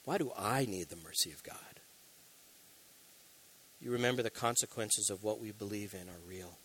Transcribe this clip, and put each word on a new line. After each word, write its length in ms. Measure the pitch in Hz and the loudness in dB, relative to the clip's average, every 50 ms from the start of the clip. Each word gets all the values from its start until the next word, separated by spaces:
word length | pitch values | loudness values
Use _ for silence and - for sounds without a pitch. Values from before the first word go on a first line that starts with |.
| - | -2
Why 140 | 131 170 202 | 0 2 2
do 140 | 156 120 - | 2 0 0
I 280 | - 95 107 123 135 135 | 0 2 4 4 4 4
need 240 | 113 95 92 85 - | 4 2 -2 -2 -4
the 80 | - | -6
mercy 340 | 85 80 82 - - - 85 | -12 -12 -4 0 0 0 0
of 140 | 73 - - | 0 -12 -12
God? 120 | - - - - - - - - - - - - - - - - - - - - - - - - - - - - - - - - - - - - - - - - - - - - - - - | -10 -12 -12 -14 -16 -18 -20 -20 -20 -20 -20 -20 -20 -20 -20 -20 -20 -20 -20 -20 -20 -20 -20 -20 -20 -20 -20 -20 -20 -20 -20 -20 -20 -20 -20 -20 -20 -20 -20 -20 -20 -20 -20 -20 -20 -20 -10
You 120 | 117 117 | -2 0
remember 320 | 123 120 123 120 123 123 117 | 2 4 6 4 4 4 2
the 60 | 110 | 0
consequences 800 | - - 123 117 117 - - - - 123 110 104 - - 104 - | 0 2 2 4 4 4 0 0 -2 -4 0 2 2 2 2 0
of 140 | 101 92 | 0 2
what 160 | 104 107 107 107 | 0 0 0 0
we 140 | 113 107 | -4 -8
believe 420 | 104 107 107 101 107 104 104 98 98 | -6 -6 -4 -4 -4 -4 -4 -6 -8
in 140 | 95 90 92 | -10 -10 -12
are 180 | 90 85 82 | -12 -14 -12
real. 320 | 90 92 92 92 85 85 - | -10 -10 -10 -10 -12 -14 -16